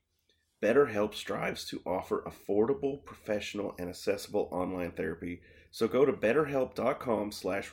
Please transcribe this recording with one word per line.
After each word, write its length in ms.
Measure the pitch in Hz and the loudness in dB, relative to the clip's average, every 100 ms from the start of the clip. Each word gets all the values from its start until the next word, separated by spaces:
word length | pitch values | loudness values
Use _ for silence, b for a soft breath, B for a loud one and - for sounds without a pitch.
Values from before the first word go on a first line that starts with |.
| _ _ _ _ _ _ | _ _ _ _ _ _
BetterHelp 500 | 104 127 139 107 107 | 4 6 6 4 0
strives 520 | - - 101 87 - - | -2 -6 -4 -2 -4 -8
to 160 | - - | -8 -2
offer 380 | 90 - 104 82 | -4 0 -2 -4
affordable, 760 | - - 101 113 139 139 139 - | -12 0 4 4 2 0 -4 -10
professional, 680 | - - 104 - 101 98 - | -14 -4 -4 -2 -6 -6 -6
and 120 | 90 | -8
accessible 600 | 90 - 101 - 101 - | -4 -2 -2 -2 -2 0
online 400 | 87 92 92 87 | 0 -2 -2 -4
therapy. 500 | 85 85 85 87 87 - - - | -4 -4 -4 -8 -10 -14 -20 -20
So 160 | - 113 | -2 2
go 180 | 123 143 | 4 4
to 80 | |
betterhelp 600 | 101 107 135 147 139 127 | 4 4 4 2 0 0
dot 260 | - 113 - | 0 0 0
com 300 | 127 104 104 | 0 0 0
slash 360 | 107 95 98 - | -4 -2 -2 -4